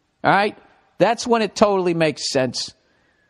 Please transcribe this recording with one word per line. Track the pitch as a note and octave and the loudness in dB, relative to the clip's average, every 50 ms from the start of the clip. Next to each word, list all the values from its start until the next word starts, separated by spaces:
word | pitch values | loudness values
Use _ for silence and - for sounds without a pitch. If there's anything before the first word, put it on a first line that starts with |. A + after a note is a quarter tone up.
| _ _ _ _ - | _ _ _ _ 0
All | - | 2
right? | D#3+ F#3+ G3+ G#3+ - - _ _ _ _ _ _ _ - | 2 2 0 -2 -4 -10 _ _ _ _ _ _ _ 0
That's | E3 G3+ A#3 A3+ - | 2 2 2 0 -2
when | B3+ A#3 A#3 A3 | 0 0 0 0
it | F#3+ - | -2 0
totally | - A3 G#3 G3+ F#3+ F3+ F3+ F3 | 2 2 2 2 2 0 0 0
makes | E3 E3 D#3 C#3 - - - | 0 0 0 -2 -4 -6 -4
sense. | - C#3 C3 B2+ A#2 - - - - _ _ _ _ _ _ _ _ _ _ _ | -2 -2 -2 -2 -4 -6 -10 -12 -14 _ _ _ _ _ _ _ _ _ _ _